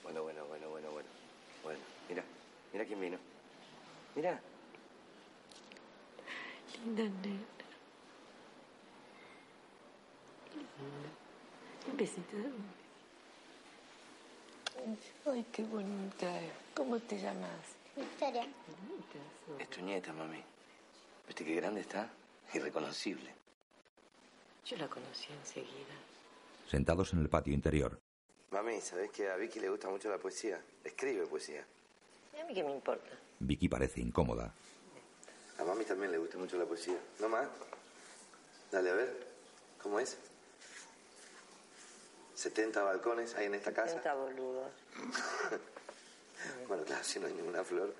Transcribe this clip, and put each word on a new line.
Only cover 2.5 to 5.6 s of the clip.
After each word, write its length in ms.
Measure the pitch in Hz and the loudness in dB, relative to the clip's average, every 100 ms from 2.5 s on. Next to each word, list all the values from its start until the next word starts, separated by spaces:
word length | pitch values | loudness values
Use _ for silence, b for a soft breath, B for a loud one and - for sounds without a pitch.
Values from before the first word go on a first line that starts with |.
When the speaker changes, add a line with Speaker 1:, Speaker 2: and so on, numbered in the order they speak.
| - - | -20 -6
Speaker 1:
mira 120 | 98 110 | 0 0
quién 160 | 104 | 2
vino. 160 | 92 90 - - - - - - - - - - | 0 0 -6 -18 -18 -18 -16 -16 -16 -16 -6 2
Mira. 240 | 175 143 - - - - - - - - - - - - | 2 2 -4 -16 -16 -18 -18 -18 -18 -18 -18 -20 -18 -18